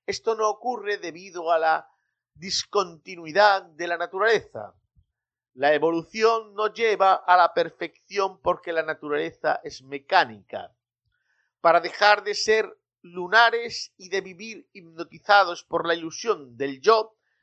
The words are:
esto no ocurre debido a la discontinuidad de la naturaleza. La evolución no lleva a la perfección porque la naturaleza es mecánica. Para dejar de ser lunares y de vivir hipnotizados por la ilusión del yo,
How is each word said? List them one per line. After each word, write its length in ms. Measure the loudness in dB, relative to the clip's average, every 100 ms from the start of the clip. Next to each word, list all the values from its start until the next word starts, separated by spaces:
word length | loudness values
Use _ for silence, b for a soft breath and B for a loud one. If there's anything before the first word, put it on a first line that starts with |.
| -10
esto 300 | -6 -4 -2
no 140 | -2
ocurre 480 | -2 -6 -6 -6 -6
debido 540 | -8 -14 -16 -8 0
a 80 | 2
la 300 | 2 0 -4 _ _ _ _
discontinuidad 1300 | _ -8 -8 -4 -2 -2 -8 -18 -16 -6 2 4 4
de 240 | -4 -10 -6
la 100 | -6
naturaleza. 760 | -6 -2 0 0 -2 -14 -18 _ _ _ _ _ _ _ _
La 200 | -2 2 2
evolución 800 | 2 -2 -6 0 2 2 -4 -6
no 180 | -4
lleva 400 | -2 -2 2 2
a 240 | 2 4 4
la 160 | 4
perfección 880 | 2 -2 -2 -12 -12 _ -4 -4 -2
porque 320 | -4 -4 -4
la 100 | -4
naturaleza 760 | -4 -6 -6 -4 -6 -4 -4 -4
es 200 | -6 -16
mecánica. 920 | -14 -14 0 2 2 -4 _ -14 -14 _ _ _ _ _ _ _ _ _
Para 180 | 2 2
dejar 440 | 2 2 4 4
de 100 | 0
ser 420 | -6 0 0 0 -8 _ _
lunares 920 | -18 -12 0 4 4 2 -6 -12 -16 _
y 140 | -8
de 120 | -8
vivir 460 | -8 -14 -16 -18 -20
hipnotizados 880 | -20 -20 -16 -16 -14 2 4 4 -2
por 220 | -8 -6 -4
la 80 |
ilusión 640 | -4 -6 -10 -4 -4 -6 -8
del 240 | -8 -2
yo, 340 | 4 4 2 _ _ _